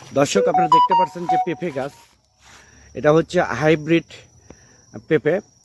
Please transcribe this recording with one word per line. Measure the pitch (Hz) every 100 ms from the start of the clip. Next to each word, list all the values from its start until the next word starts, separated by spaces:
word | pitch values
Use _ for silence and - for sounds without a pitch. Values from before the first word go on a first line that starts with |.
| -
দর্শক, | 135 143 196 -
আপনারা | - -
দেখতে | - - 932
পাচ্ছেন | 960 175 180
যে | 740 740
পেঁপে | 156 175
গাছ, | 135 139 - _ _ _ _ _ - _ - -
এটা | - 147
হচ্ছে | 160 160 180
হাইব্রিড | 123 117 156 160 151 165 - - - _ _ - _ _ _ 110 -
পেঁপে। | 156 147 185 - _